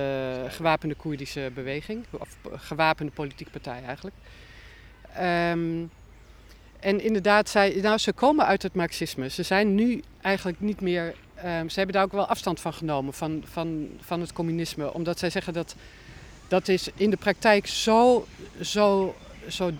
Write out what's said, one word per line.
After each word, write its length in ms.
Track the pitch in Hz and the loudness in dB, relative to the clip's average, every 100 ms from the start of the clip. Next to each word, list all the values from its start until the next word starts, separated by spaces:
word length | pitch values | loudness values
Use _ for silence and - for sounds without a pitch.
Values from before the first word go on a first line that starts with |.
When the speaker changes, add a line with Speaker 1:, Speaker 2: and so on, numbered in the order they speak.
| 139 135 131 | -2 -2 -4
Speaker 1:
Strijders. 260 | 127 127 - | -6 -8 -2
Speaker 2:
gewapende 380 | 165 156 156 | 2 2 0
Koerdische 560 | 147 160 143 139 143 135 | -6 -6 -6 -8 -6 -6
beweging. 500 | 127 131 143 - 220 233 | -6 -6 -6 -6 -10 -10
Of 260 | - - - | -12 -12 -14
p-, 80 | - | -14
gewapende 580 | - - 156 160 156 151 | -14 -8 2 2 2 -4
politieke 400 | - 143 - 143 | -6 -8 -8 -14
partij 300 | 139 135 123 127 | -12 -10 -10 -10
eigenlijk. 300 | 143 190 - - - - - - - - - - | -10 -12 -16 -20 -20 -20 -20 -20 -20 -20 -20 -16
Ehm, 680 | - 180 170 170 170 165 165 165 - - - - - - - - - | -4 0 2 2 0 -2 -4 -6 -14 -20 -20 -20 -20 -20 -20 -20 -6
en 200 | 196 202 | 0 0
inderdaad, 480 | 220 214 202 208 208 | 2 2 6 6 6
zij, 300 | 208 196 185 | 4 4 4
nou, 160 | 208 220 | 2 2
ze 140 | - | 0
komen 340 | - 262 302 185 | 4 4 6 4
uit 160 | 196 | 4
het 120 | 190 | 0
marxisme. 540 | 185 170 - 165 - 131 | 0 -2 -2 -6 -4 -6
Ze 140 | - | -4
zijn 320 | 170 190 214 | 2 4 4
nu 280 | 196 240 233 - - | 4 2 0 -6 -6
eigenlijk 400 | 190 196 185 170 | -2 0 -2 -4
niet 200 | 208 196 | -4 -2
meer, 340 | 185 175 165 - - | -2 -2 -4 -8 -18
ehm, 340 | - 175 165 160 | -10 -6 -4 -4
ze 80 | - | -2
hebben 180 | 190 | 0
daar 100 | 190 | 2
ook 80 | 190 | 0
wel 140 | 202 185 | 0 0
afstand 340 | 226 190 156 | 0 -2 -4
van 120 | 170 | -4
genomen, 380 | - 160 143 135 | -6 -2 -2 -2
van, 280 | - 160 156 | -6 -6 -6
van, 440 | - - 165 156 147 - | -6 -6 -4 -4 -8 -12
van 200 | - 175 | -6 -6
het 120 | 165 | -4
communisme. 600 | - 165 165 165 - 143 | -4 -2 -2 -4 -4 -6
Omdat 260 | 160 170 170 | -4 -4 -2
zij 120 | 175 | -2
zeggen 220 | 190 180 | -2 -4
dat, 220 | 170 160 - - - - - - - - | -6 -8 -12 -20 -20 -20 -20 -20 -20 0
dat 200 | 185 190 | 0 2
is 200 | 185 - | 0 0
in 160 | - 208 | 0 2
de 60 | 190 | 2
praktijk 500 | 208 - 226 202 - | 0 2 6 4 2
zo, 600 | - 220 220 247 240 - - - - | -2 4 6 6 6 0 -12 -18 -10
zo, 540 | 170 208 208 196 190 - - - - | -4 2 4 4 0 -6 -16 -16 -12
zo 220 | - 180 | -4 -2